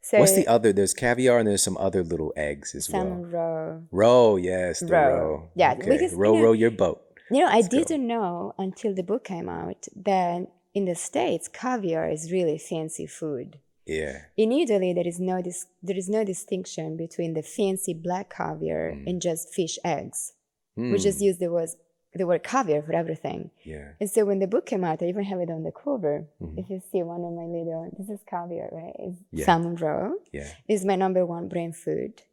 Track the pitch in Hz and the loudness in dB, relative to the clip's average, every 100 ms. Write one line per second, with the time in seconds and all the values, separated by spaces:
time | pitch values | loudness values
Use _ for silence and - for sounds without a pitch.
0 | - 160 151 190 - 127 110 98 95 - | 4 6 6 6 6 6 6 4 2 2
1 | 123 120 127 120 107 98 - 92 95 95 | 2 4 6 6 4 2 0 0 2 2
2 | 82 82 76 - 76 71 - 71 - - | 0 -2 -2 -2 -4 -4 -10 -10 -4 -2
3 | 185 180 170 170 165 160 160 165 165 90 | -2 -6 -6 -4 -4 -4 -8 -10 -6 4
4 | 110 123 117 98 90 92 90 - 170 170 | 8 8 8 6 2 0 -2 -4 2 4
5 | 143 85 80 76 - 170 156 127 190 294 | 6 4 0 -4 -8 2 2 2 2 2
6 | 359 87 104 110 113 113 113 104 92 - | 2 2 6 8 8 8 4 4 0 0
7 | _ _ - 262 330 220 190 254 339 311 | _ _ 0 4 6 6 4 2 2 0
8 | 240 233 196 175 196 - 190 185 220 190 | 0 0 -2 -4 -8 -6 -6 -4 -4 -4
9 | 180 226 - 175 - 170 170 190 - - | -2 -4 -4 -8 -6 -6 -8 -10 -14 -6
10 | 190 190 175 175 185 _ _ 202 190 170 | 0 2 2 -2 -6 _ _ -2 -2 -2
11 | - - 247 170 - - 247 247 196 160 | -4 -2 0 -2 -6 -8 -4 -2 -2 0
12 | 160 156 160 185 170 160 - 165 160 - | -2 -4 -2 0 0 0 -4 -6 -6 -8
13 | 147 - 156 135 135 - _ _ - 78 | -12 -8 -6 -6 -10 -16 _ _ -6 -4
14 | 76 69 - - 220 269 311 202 185 175 | -4 -8 -10 0 2 2 2 2 2 0
15 | 175 175 180 185 180 175 - _ 180 190 | -2 -2 -2 -2 -4 -8 -14 _ -6 -6
16 | 180 214 214 180 - 185 185 - 160 160 | -2 -2 -2 -4 -6 -6 -6 -8 -8 -6
17 | 165 - 170 160 151 - 196 190 - 165 | -8 -4 -4 -4 -6 -2 0 0 -4 -6
18 | 170 180 202 - 165 156 156 160 160 143 | -4 -4 -6 -6 -6 -4 -4 -2 -4 -6
19 | 139 180 175 165 - - 160 - 180 151 | -6 -4 -2 -4 -6 -4 -4 -4 -4 -4
20 | - - - _ _ _ _ - 123 202 | -6 -10 -12 _ _ _ _ -6 0 2
21 | 196 190 202 180 180 170 165 - _ _ | 2 2 0 0 0 0 -2 -8 _ _
22 | _ 170 180 175 - 247 208 151 151 165 | _ -4 0 0 2 0 2 0 2 -2
23 | 165 160 147 - - _ - 76 71 73 | -2 -6 -6 -8 -10 _ -14 -12 -14 -6
24 | 202 - 202 196 190 208 - 208 180 160 | 0 2 2 2 2 0 0 -2 0 0
25 | 175 190 196 185 170 160 160 - 285 269 | -2 -2 -4 -4 -4 -4 -8 -8 -6 -2
26 | 160 147 160 _ 180 78 185 190 - 196 | -2 -2 -6 _ -12 -10 -8 -10 -4 -4
27 | 170 170 170 170 170 170 165 160 165 - | -2 -6 -8 -8 -6 -6 -4 -6 -10 -12
28 | 196 208 - 180 175 170 - 165 165 - | -12 -12 -8 -8 -6 -8 -8 -10 -12 -12
29 | - 180 - 160 151 170 170 170 160 151 | -12 -12 -12 -2 2 2 2 -2 -2 -2
30 | 196 381 _ 71 73 - - 208 185 190 | -2 -6 _ -12 -12 -16 -2 0 2 2
31 | 190 185 180 170 180 175 170 160 - 156 | 2 2 0 -2 -6 -6 -6 -6 -4 -4
32 | - - _ | -6 -12 _